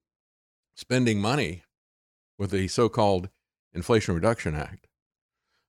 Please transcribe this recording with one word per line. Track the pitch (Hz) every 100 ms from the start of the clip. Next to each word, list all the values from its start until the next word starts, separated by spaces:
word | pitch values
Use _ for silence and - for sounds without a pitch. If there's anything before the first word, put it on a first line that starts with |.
| _ _ _ _ _ _ _ -
spending | - 127 120 104
money | 101 147 90 87 - _ _ _ _ _ _ -
with | 98
the | 95 92
so-called | - 113 - 104 95 92 _ _ _ _
Inflation | 87 90 113 -
Reduction | 85 107 117 -
Act, | 76 71 - _ _ _ _ _ _ _ _